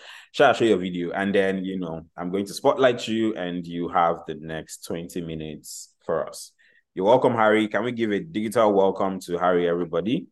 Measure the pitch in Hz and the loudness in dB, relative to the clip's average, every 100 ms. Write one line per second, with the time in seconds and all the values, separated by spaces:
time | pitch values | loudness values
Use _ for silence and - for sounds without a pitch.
0 | - - - - 139 113 117 92 92 87 | -20 -20 -16 4 4 6 4 4 0 -4
1 | 85 98 98 98 95 95 92 95 82 82 | -4 -2 0 2 2 -2 -4 -6 -6 -8
2 | 82 82 90 95 98 85 139 131 131 117 | -12 -10 -6 -4 -6 0 0 4 2 2
3 | 110 113 110 - 90 90 85 85 85 92 | -4 -2 -2 -2 -6 -6 -8 -6 -2 2
4 | 85 85 - 78 80 78 78 - - 85 | 2 0 -8 -10 -8 -10 -10 -18 -8 -8
5 | 85 90 82 80 78 73 - - - _ | -6 -8 -8 -8 -10 -12 -16 -18 -18 _
6 | - 80 - - - _ _ _ _ - | -4 -4 -4 -10 -18 _ _ _ _ -2
7 | 98 127 143 117 107 110 107 101 120 113 | 4 4 4 4 4 4 2 0 -2 -2
8 | 110 98 82 104 110 117 107 98 95 90 | -2 -2 -2 -6 -2 2 4 6 4 2
9 | 98 95 87 87 90 90 85 87 82 85 | -2 -4 -6 0 2 4 2 0 -2 -2
10 | 95 160 - | -2 -4 -6